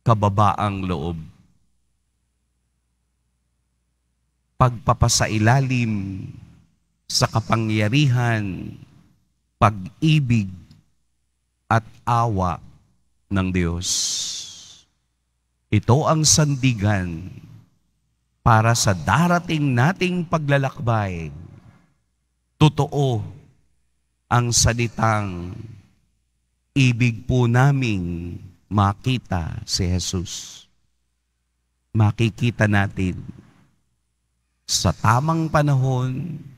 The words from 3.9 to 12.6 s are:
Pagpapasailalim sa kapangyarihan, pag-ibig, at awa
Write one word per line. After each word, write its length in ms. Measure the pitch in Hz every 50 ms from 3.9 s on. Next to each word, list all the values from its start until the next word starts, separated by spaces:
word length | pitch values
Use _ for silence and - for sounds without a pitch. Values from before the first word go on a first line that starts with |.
| _ _ _ _ _ _ _ _ _ _ _ _ _
Pagpapasailalim 1700 | _ 131 127 123 - - - 120 - - 123 - - - - 98 110 107 113 123 139 139 127 131 123 120 113 110 101 95 98 95 95 98 - - - - - - _ _ _ _ _ _ _ _ _ _
sa 240 | _ - - 120 -
kapangyarihan, 1400 | - 113 110 - 113 113 113 110 107 107 107 104 110 143 151 139 123 123 123 120 113 110 104 98 90 85 80 78 - - - _ _ - _ _ _ _ _ _ _ _ _ _ _ _
pag-ibig, 880 | 117 104 107 101 92 - - _ - 160 156 156 143 120 120 113 101 95 95 87 - _ - _ _ _ _ _ _ _ _ _ _ _ _ _ _ _ _ _ _
at 160 | _ 107 113 113 - - - _
awa 560 | - 120 117 120 120 107 95 92 90 78 -